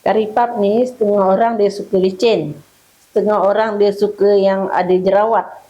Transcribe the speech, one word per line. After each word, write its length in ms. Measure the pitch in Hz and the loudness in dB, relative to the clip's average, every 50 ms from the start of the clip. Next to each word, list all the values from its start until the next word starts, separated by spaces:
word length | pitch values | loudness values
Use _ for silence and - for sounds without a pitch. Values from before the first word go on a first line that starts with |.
| _ | _
Kari 240 | - 196 220 220 214 - | -2 -2 -2 -2 -2 -2
puff 240 | 247 240 233 240 208 | -2 -2 -2 -2 -2
ni, 240 | 202 202 208 233 254 | -2 0 0 0 -2
setengah 400 | 254 - - 214 208 202 202 190 | -2 -2 -4 -2 0 0 2 2
orang 320 | 190 190 208 233 233 233 | 2 2 2 0 -2 0
dia 160 | 214 202 196 | 0 -2 -2
suka 240 | 196 - - - - | -2 -6 -8 -4 -2
licin. 640 | 190 185 190 190 - 240 233 214 175 151 151 147 - - _ _ _ _ _ _ _ _ | 0 0 0 -2 0 0 0 0 0 -2 -8 -10 -14 -18 _ _ _ _ _ _ _ _
Setengah 400 | _ _ 214 196 208 214 202 180 | _ _ -2 0 0 0 2 2
orang 320 | 196 202 208 220 226 208 202 | 2 2 0 -2 -2 0 0
dia 160 | 202 202 196 | 0 0 2
suka 400 | 196 208 202 - - 202 202 202 | 0 -2 -2 0 0 2 2 4
yang 320 | 196 196 196 190 190 190 - - | 4 2 2 0 0 -2 -2 -2
ada 160 | - 185 180 | -2 0 2
jerawat. 640 | 185 185 185 190 185 202 214 226 226 196 - - - - - | 0 2 2 2 2 2 2 2 0 -2 -2 -4 -16 -20 -20